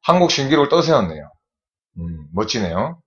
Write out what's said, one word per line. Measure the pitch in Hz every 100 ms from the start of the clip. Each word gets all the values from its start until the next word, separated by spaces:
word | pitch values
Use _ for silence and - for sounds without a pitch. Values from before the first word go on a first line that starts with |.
한국 | - 175 175
신기록을 | - 135 151 143
또 | 165
세웠네요. | 160 151 92 78 73 _ _ _ _ _ _ -
음, | 85 82 76
멋지네요. | 85 107 123 92 85 135 170